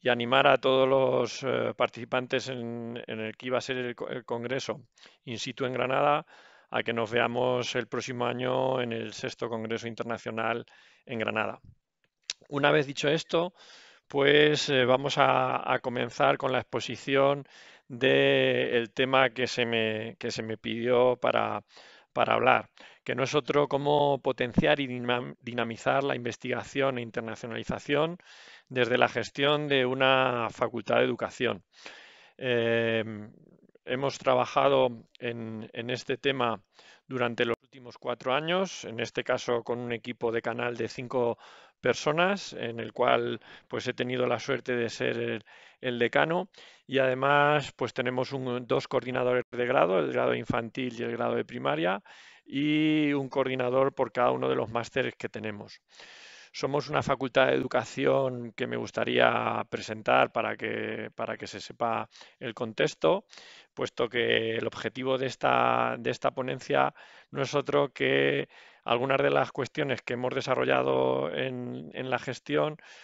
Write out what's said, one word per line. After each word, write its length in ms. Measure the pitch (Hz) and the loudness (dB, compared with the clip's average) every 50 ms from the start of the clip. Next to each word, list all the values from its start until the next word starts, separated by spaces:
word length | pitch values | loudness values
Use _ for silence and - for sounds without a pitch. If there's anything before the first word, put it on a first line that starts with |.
Y 80 | - 127 | 4 2
animar 380 | 120 120 120 120 127 135 139 | 2 2 2 2 4 6 6
a 120 | 143 135 131 | 6 6 6
todos 300 | - 131 131 131 131 131 | 4 4 4 4 4 4
los, 540 | 135 135 135 127 127 127 123 113 - - - | 4 4 4 4 2 2 0 -2 -4 -6 -4
eh, 320 | 131 123 120 117 113 110 | -2 -2 0 -2 -2 0
participantes 720 | - 123 113 - 120 117 117 - 127 127 123 - 131 - 135 | 0 -2 -2 -2 -8 -8 -4 -2 -2 -2 0 -4 -4 -2 -4
en, 540 | 131 123 117 117 117 117 117 113 117 120 113 - | -8 -8 -8 -8 -8 -8 -10 -10 -10 -10 -10 -10
en 100 | 113 110 | -8 -8
el 180 | 110 110 110 | -8 -8 -10
que 100 | _ - | _ -6
iba 120 | 127 127 120 | -2 -2 -2
a 20 | |
ser 180 | - - 131 127 | -2 -2 -6 -4
el 180 | 127 123 120 | -4 -6 -6
co-, 120 | - - - | -8 -8 -8
el 160 | - 131 113 | -8 -10 -8
congreso 560 | - 120 117 117 120 131 135 - - 107 - - _ _ _ - - _ _ _ | -8 -8 -6 -6 -4 -4 -4 -4 -6 -8 -8 -8 _ _ _ -20 -20 _ _ _
in 160 | 139 120 104 | -12 -10 -8
situ 240 | - 143 - - 139 | -8 -10 -6 -6 -6
en 80 | 123 127 | -4 -2
Granada 520 | 123 127 127 131 139 139 147 147 143 - _ - - - - - - _ _ | -2 -2 0 0 2 2 2 2 2 -2 _ -20 -20 -20 -20 -20 -20 _ _
a 140 | - 117 113 | -4 -4 -2
que 80 | - 117 | -2 -2
nos 180 | 117 117 104 | -2 -2 0
veamos 640 | 113 117 120 120 120 120 123 127 127 123 120 - - | 2 2 2 2 2 0 0 2 0 0 -2 -2 -2
el 140 | 127 117 107 | -4 -4 -4
próximo 380 | - 123 110 - 131 120 120 | -6 -6 -6 -6 -4 -4 -2
año 540 | 120 123 123 127 127 127 131 131 131 131 131 | -2 -2 -2 -2 -2 0 0 0 0 0 -2
en 120 | 123 120 113 | -2 -2 -4
el 200 | 113 113 107 104 | -6 -6 -8 -10
sexto 360 | - - - - _ - 117 | -8 -8 -8 -6 _ -8 -6
Congreso 400 | 117 113 110 113 113 113 113 117 | -6 -6 -4 -4 -6 -4 -6 -8
Internacional 760 | 113 - 117 113 117 110 - 120 113 110 113 113 117 117 113 _ - - - - _ _ _ | -8 -8 -6 -6 -6 -6 -6 -6 -6 -4 -2 -2 -2 -4 -6 _ -18 -20 -20 -20 _ _ _
en 140 | - 131 113 | -10 -6 -4
Granada. 400 | 107 107 107 110 107 101 110 - _ - - _ _ _ _ _ _ _ _ _ _ _ - _ - _ | -2 -2 0 -2 -2 -2 -4 -10 _ -20 -20 _ _ _ _ _ _ _ _ _ _ _ -14 _ -12 _
Una 220 | 143 139 139 147 | -4 2 2 4
vez 160 | 151 156 143 | 4 4 2
dicho 220 | 135 143 - - 147 | 0 -4 -2 0 0
esto, 440 | 147 165 - _ - 165 170 180 _ _ - - - - - - - _ _ | 0 0 -2 _ 0 0 0 -2 _ _ -20 -20 -20 -20 -20 -20 -20 _ _
pues, 600 | _ - 143 139 139 143 147 151 151 151 139 - - | _ 0 2 4 6 8 8 8 6 4 2 0 2
eh, 160 | 143 131 127 | 2 2 4
vamos 340 | 120 127 131 139 143 135 151 | 6 4 4 4 0 2 4
a, 500 | 139 131 131 131 127 127 131 131 - - | 4 4 4 4 2 0 -2 -2 0 0
a 120 | 131 127 | -2 0
comenzar 580 | _ 131 120 123 123 120 - - 147 135 139 139 | _ -4 -2 -2 -4 -4 0 2 4 4 4 2
con 140 | - 135 127 | 0 0 0
la 80 | 127 | 0
exposición 840 | 110 _ - 120 107 - 123 - - - 139 135 135 139 143 143 139 - - - - - - - _ _ | -2 _ -6 -6 -4 -4 -8 -8 -4 0 2 4 4 4 2 0 -4 -14 -20 -20 -20 -20 -20 -20 _ _
del 1040 | 139 120 127 135 139 139 139 139 139 135 131 131 127 123 131 123 - 120 117 110 _ | -6 0 2 4 4 6 4 4 4 4 4 2 2 2 0 2 0 0 0 -2 _
tema 380 | - 135 127 135 131 135 127 | -2 0 4 4 4 4 4
que 180 | 117 113 127 117 | 2 -2 -4 -4
se 180 | - - 123 | 0 -2 0
me, 480 | 113 117 113 110 110 110 107 110 113 - _ | 0 2 0 0 0 -2 -4 -6 -8 -12 _
que 100 | - 120 | -8 -6
se 140 | - - 113 | -6 -6 -6
me 140 | 110 110 104 | -6 -8 -8
pidió 580 | - 117 110 117 113 120 123 120 123 127 123 | -6 -8 -6 -4 0 2 4 4 6 4 2
para, 480 | 123 - 127 117 113 110 110 107 107 - _ - - - - - - _ _ _ | 2 2 2 2 2 2 0 -2 -6 -8 _ -20 -20 -20 -20 -20 -20 _ _ _
para 220 | 127 120 113 113 | 0 2 4 4
hablar, 360 | 113 117 127 123 113 104 - _ _ - - - _ _ | 4 6 6 6 4 2 -4 _ _ -20 -20 -20 _ _
que 100 | - 127 | -6 -2
no 80 | 123 135 | -2 -2
es 120 | 127 - | 0 0
otro 340 | 151 135 - - 143 147 143 | -2 -2 2 2 2 2 2
cómo 520 | - 139 143 143 147 147 143 143 139 131 | 0 0 2 2 4 4 4 2 2 0
potenciar 600 | _ 139 127 - 127 120 113 - - 151 147 143 | _ -2 -2 -2 -2 2 2 4 4 4 4 2
y 60 | 139 | 2
dinam-, 480 | 123 123 123 120 120 123 123 127 143 143 _ | -4 -4 -6 -2 -2 -2 -2 -2 -6 -12 _
dinamizar 640 | _ 123 120 120 117 117 113 107 - 135 131 135 139 | _ -8 -4 -4 -2 -2 -4 -4 0 2 2 2 2
la 100 | 139 135 | 0 -2
investigación 840 | 127 120 120 110 - - 123 123 120 101 - - 139 135 135 131 123 | -2 -4 -6 -8 -6 -6 -6 -6 -6 -6 -6 -4 0 0 0 0 -2
e 40 | 120 | -8
internacionalización 1160 | 113 - - 117 113 110 - - 120 113 117 110 - 123 - - - 143 143 151 165 175 180 _ - - - - - - - _ _ | -8 -8 -8 -8 -8 -10 -10 -10 -10 -8 -8 -6 -6 -8 -8 -4 -2 0 0 0 0 -2 -8 _ -20 -20 -20 -20 -20 -20 -20 _ _
desde 300 | 127 127 123 117 123 123 | 0 0 2 2 4 4
la 100 | 123 120 | 4 4
gestión 580 | - 123 113 - _ - 139 143 151 147 151 | 2 -2 -6 -6 _ 0 2 2 2 2 0
de 200 | 147 139 135 127 | 0 2 2 2
una 600 | 127 131 135 135 131 135 131 131 131 123 120 117 110 | 2 0 2 4 4 4 4 4 2 0 0 -2 -4
facultad 460 | - - 127 113 113 113 104 - 127 | -2 -2 -4 -2 -2 -6 -2 2 4
de 80 | 117 127 | 4 4
educación. 600 | 127 123 117 117 - - - 127 117 110 92 _ _ _ - - - - - - - - - - - _ | 4 2 -2 -4 -6 -4 -2 -2 -2 -2 -4 _ _ _ -20 -20 -20 -20 -20 -20 -20 -20 -20 -20 -20 _
Em, 960 | - - 131 123 120 117 117 117 117 117 113 113 113 110 110 110 104 104 107 - - - - - _ _ _ _ _ _ | -8 -2 0 2 2 2 2 2 2 2 2 0 0 -2 -4 -8 -12 -12 -14 -18 -20 -20 -20 -20 _ _ _ _ _ _
hemos 320 | - 123 127 139 139 - - | -6 -4 -2 -2 -2 -4 -2
trabajado 880 | - 135 131 127 123 - - 143 135 139 139 135 131 123 117 113 113 _ _ - | 0 2 2 2 2 2 2 2 4 4 6 4 4 2 0 -4 -16 _ _ -10
en, 520 | - 120 117 117 113 110 110 110 110 - - | -8 -8 -6 -6 -8 -8 -8 -10 -12 -10 -10
en 160 | - 117 120 | -8 -6 -6
este 300 | 123 120 - - 135 123 | -6 -6 -4 -4 -6 -2
tema 440 | - 139 135 135 123 117 110 - _ _ _ - - - - _ _ | 0 -2 0 2 0 -2 -2 -4 _ _ _ -20 -20 -20 -20 _ _
durante 400 | _ 127 127 123 120 120 - 123 | _ -4 -2 -2 -2 0 0 0
los 100 | 117 113 - _ | 0 0 -4 _
últimos 340 | 131 _ 139 123 120 110 | _ _ -20 -20 -18 -20
cuatro 380 | - - 127 120 117 - 135 127 | -12 -6 -6 -6 -4 -2 0 0
años, 500 | 143 156 160 175 185 190 175 - - - | 0 0 0 0 0 0 -2 -4 -10 -10
en 160 | - 113 113 | -10 -6 -4
este 240 | 117 110 - - 123 | -6 -4 -4 -6 -2
caso 380 | - 123 123 - - 123 117 113 | 0 -2 -2 0 0 -2 -2 0
con 160 | - 123 120 | -2 -4 -4
un 140 | 123 120 120 | -4 -6 -6
equipo 380 | 113 _ 123 120 _ - 117 | -6 _ -10 -10 _ -2 0
de 120 | 113 117 - | 0 0 -2
canal 340 | 120 117 120 120 120 120 | -2 -4 -2 -4 -4 -2
de 120 | 113 120 113 | -4 -6 -6
cinco 500 | - - 131 120 - 131 120 117 113 _ - - - - - - _ _ | -6 -10 -10 -4 -2 0 0 0 -2 _ -10 -20 -20 -20 -20 -20 _ _
personas, 720 | - 127 120 - - 151 151 160 175 185 202 190 - - - | 0 0 0 2 0 0 2 2 2 2 2 -2 -4 -12 -10
en 280 | - 120 117 117 117 | -8 -8 -6 -6 -6
el 120 | 113 117 - | -8 -10 -2
cual, 480 | - 123 127 127 120 120 120 120 113 - - - - _ _ | 2 4 4 6 4 4 0 -4 -6 -10 -16 -20 -20 _ _
pues, 180 | - 120 - 127 | -8 -6 -4 -4
he 60 | 123 | -4
tenido 320 | - 131 123 127 127 123 | -4 -4 -2 0 0 0
la 120 | 123 123 110 | 0 0 -2
suerte 380 | - - 139 120 - - 123 | -2 -4 -4 -4 -2 -4 -2
de 140 | 120 117 110 | -2 -2 -4
ser 260 | - - 127 127 120 | -4 -2 -2 -2 -2
el, 280 | 117 117 117 117 110 - _ - - - - _ _ | -2 -4 -4 -6 -6 -10 _ -20 -20 -20 -20 _ _
el 180 | - 127 123 120 | -6 -6 0 0
decano 520 | 120 117 - 139 143 156 165 180 185 - _ - - - - _ _ | 0 2 4 2 2 2 0 -2 -4 -6 _ -20 -20 -20 -20 _ _
y 120 | - 135 135 | -2 0 2
además, 720 | 135 131 127 131 131 139 143 143 147 147 151 151 139 - - | 2 2 2 2 2 4 4 6 6 6 4 2 0 -4 -6
pues, 200 | - 135 113 - | -6 -6 -6 -4
tenemos 380 | - 131 123 127 127 131 - 135 | -4 -4 -2 -2 -2 -4 -4 -4
un, 340 | 135 131 127 120 123 127 | -6 -6 -4 -6 -6 -2
dos 200 | 113 135 139 - | 0 0 0 0
coordinadores 580 | - - 135 120 123 127 127 127 123 123 123 120 _ | 0 -2 -2 -2 -2 -2 0 0 2 2 0 -2 _
de 160 | - 117 123 | -6 -4 -2
grado, 320 | 120 127 139 156 170 190 180 | 2 4 4 4 4 4 0
el 140 | 151 135 127 | 0 0 0
grado 220 | 123 123 127 123 | 0 0 0 0
infantil 600 | 123 120 - - 120 117 113 - - 131 127 113 113 | -2 -2 -4 -4 -4 -4 -4 -6 -6 -6 -6 -6 -6
y 60 | 120 | -6
el 80 | 117 120 | -6 -4
grado 240 | 117 120 120 120 | -4 -2 -2 -2
de 80 | 120 117 | -2 -4
primaria, 560 | - 120 123 131 135 147 151 165 175 190 202 _ - - - - - - - _ - | -6 -8 -6 -2 -2 -2 0 0 -2 -2 -4 _ -16 -20 -20 -20 -20 -20 -20 _ -8
y 640 | - 135 143 151 151 156 156 156 156 156 151 147 143 | -4 -2 0 0 0 2 2 2 2 2 2 2 0
un 160 | 143 139 131 | -2 -2 -2
coordinador 680 | - 139 135 131 131 131 127 123 123 131 135 135 - | -2 -2 0 0 0 -2 -2 0 2 2 2 2 2
por 160 | - 135 117 | -2 -2 -2
cada 200 | _ 127 123 127 | _ 2 2 2
uno 180 | 127 131 127 131 | 2 2 0 0
de 80 | 131 | 0
los 140 | 131 123 107 | 0 -2 -2
másteres 440 | 113 120 113 - - 139 127 123 - | -4 -4 -6 -2 -4 -2 -2 -2 -4
que 120 | _ - 113 | _ -10 -10
tenemos. 540 | - 113 104 107 104 101 107 - - - _ _ _ - - - - - - - - - - - | -10 -8 -10 -8 -10 -10 -14 -16 -18 -20 _ _ _ -20 -20 -20 -20 -20 -20 -20 -20 -20 -20 -18
Somos 380 | _ - - 139 135 147 143 139 | _ -6 -4 -2 -2 -2 -4 0
una 140 | 151 139 135 | -2 -2 0
facultad 460 | - 139 127 135 131 _ 135 131 131 | 0 -2 -2 -2 0 _ 4 4 6
de 60 | 135 | 4
educación 1000 | 131 131 123 - 127 123 - - - 135 135 135 135 135 131 127 123 120 117 107 | 2 0 0 0 -2 -2 -2 -4 0 2 2 4 2 2 0 -4 -6 -10 -10 -6
que 100 | - 127 | -6 -6
me 120 | 120 120 117 | -4 -4 -6
gustaría 840 | 117 110 - - 113 120 123 123 123 120 117 117 117 117 113 113 113 _ | -6 -4 -4 -4 -2 2 4 6 6 6 6 2 0 0 -2 -2 -4 _
presentar 640 | - 117 110 - 110 110 107 123 123 131 131 117 _ | -6 -8 -6 -8 -10 -6 0 4 6 6 6 4 _
para 240 | 117 110 110 110 | -2 -2 -2 -4
que, 540 | 110 110 110 110 110 107 107 110 113 113 110 _ | -6 -6 -6 -4 -4 -4 -6 -6 -8 -10 -12 _
para 220 | - 113 107 110 | -8 -8 -8 -6
que 100 | 107 - | -8 -10
se 140 | - - 101 | -12 -12 -12
sepa 480 | - - - _ 117 117 113 113 110 - _ - - - _ _ | -12 -12 -6 _ -2 -2 -2 -2 -4 -8 _ -20 -20 -20 _ _
el 140 | - 127 110 | -10 -10 -6
contexto, 720 | - 123 113 110 - 151 151 - _ - 156 165 196 - _ - - - - - - - _ _ | -6 -6 -8 -2 0 -2 -2 0 _ 2 2 2 2 -2 _ -20 -20 -20 -20 -20 -20 -20 _ _
puesto 340 | - 135 127 _ - 127 113 | -6 -6 -6 _ -4 -4 -2
que 480 | - 123 117 113 117 113 113 113 113 | 0 0 2 4 4 2 2 0 -4
el 100 | 113 117 | -2 -4
objetivo 520 | 113 - - - 113 - 127 127 131 131 127 | -6 -6 -4 -6 -6 -6 -4 -2 -2 0 0
de 80 | 131 | 0
esta, 720 | 135 - - - 139 127 123 123 123 120 123 120 120 123 127 | -4 -4 0 2 2 4 4 4 4 4 2 2 0 -2 -4
de 120 | 117 127 | -4 -4
esta 200 | 123 - - 135 | -4 0 -2 -2
ponencia 640 | 131 - 127 127 139 131 127 - 143 135 135 139 - - - - - - - _ | -2 -2 -6 -6 -6 -8 -4 0 2 4 4 2 0 -6 -20 -20 -20 -20 -20 _
no 120 | - 135 135 | -6 -4 -4
es 120 | 127 - | 0 0
otro 380 | 143 139 - - 147 143 135 _ | -2 0 2 2 2 2 2 _
que 560 | - 135 131 135 139 139 139 139 139 139 - - - - - - _ _ | -2 0 2 4 4 4 2 2 0 -4 -6 -12 -20 -20 -20 -20 _ _
algunas 380 | - 117 120 123 135 135 135 | 0 0 0 2 2 2 2
de 80 | 143 143 | 2 4
las 240 | 139 143 135 120 - | 4 2 0 0 -2
cuestiones 480 | - 135 117 _ - 151 139 127 120 | -6 -6 -6 _ -4 -2 -2 -2 -4
que 140 | - - 127 | -4 -6 -6
hemos 200 | 120 123 123 127 | -4 -4 -4 -4
desarrollado 960 | 131 120 - 131 123 127 131 135 131 131 131 135 131 131 131 127 131 - 156 | -4 -2 -2 0 0 2 2 2 2 2 2 2 2 2 2 2 0 -2 -2
en, 600 | 151 147 131 131 127 123 123 123 123 127 151 - - | -4 -4 -4 -4 -6 -8 -8 -8 -10 -10 -12 -12 -10
en 160 | - 127 127 | -10 -6 -4
la 100 | 127 120 | -4 -4
gestión, 600 | - - 123 - _ - 143 151 147 151 156 - - - - - | -4 -6 -10 -10 _ -4 -2 0 0 -2 -4 -10 -18 -20 -20 -20